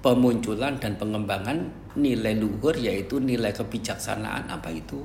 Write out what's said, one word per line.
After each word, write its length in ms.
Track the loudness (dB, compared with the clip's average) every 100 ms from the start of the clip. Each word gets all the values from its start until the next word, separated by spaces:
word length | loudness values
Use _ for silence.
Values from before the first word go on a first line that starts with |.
pemunculan 800 | 6 6 6 4 0 0 -2 -2
dan 160 | -4 -2
pengembangan 760 | -2 -2 0 -2 0 -4 -4 -10 -10 0
nilai 400 | 2 4 2 2
luhur, 400 | 2 2 0 2
yaitu 440 | 0 -2 -2 -2
nilai 320 | 0 2 0
kebijaksanaan, 960 | -2 -4 -4 -6 -6 -4 -6 -4 -6 -6
apa 200 | -8 -6
itu? 280 | -8 -8 -10